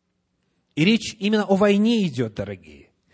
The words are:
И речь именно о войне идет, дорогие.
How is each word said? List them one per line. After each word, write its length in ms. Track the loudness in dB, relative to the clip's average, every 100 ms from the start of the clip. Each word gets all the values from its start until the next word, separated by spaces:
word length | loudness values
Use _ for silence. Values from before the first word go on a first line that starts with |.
| _ _ _ _ _ _ _ -2
И 80 |
речь 320 | 2 0 -2 -6
именно 260 | -2 -2 0
о 100 | 2
войне 520 | 2 2 2 0 0
идет, 260 | -2 -6
дорогие. 560 | -6 -10 -12 -18 -20 _ _ _